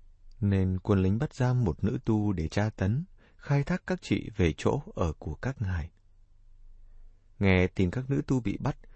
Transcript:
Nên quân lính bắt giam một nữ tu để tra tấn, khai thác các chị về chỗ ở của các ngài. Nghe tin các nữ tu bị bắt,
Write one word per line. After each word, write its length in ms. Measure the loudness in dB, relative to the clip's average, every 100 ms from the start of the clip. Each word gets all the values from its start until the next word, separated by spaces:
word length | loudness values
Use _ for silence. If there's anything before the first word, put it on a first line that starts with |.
| -20 -20 -18 -2
Nên 360 | 0 2 2 0
quân 220 | 2 4
lính 180 | 4 2
bắt 140 | -2
giam 300 | -2 0 2
một 200 | 0 0
nữ 140 | -2 -2 0
tu 280 | 0 0
để 140 | -2 -2
tra 220 | -2 -2 0
tấn, 280 | 0 0 -4 -14 -20 -12
khai 260 | -2 0
thác 200 | 0 -4 -4
các 140 | -6
chị 280 | -2 -2 -2 0
về 160 | 0 2
chỗ 240 | 0 0 -4 -4
ở 180 | -4 -4
của 160 | -10 -8
các 260 | -6 -4
ngài. 280 | -4 -4 -6 _ _ -20 -20 -20 -20 -20 -20 -20 -20 -20 -20 -20 _ 0
Nghe 280 | 4 4 4
tin 240 | 2 0
các 180 | 0 -4
nữ 120 | -4 0
tu 120 | -2
bị 180 | -2 -4
bắt, 200 | -6 -6 -14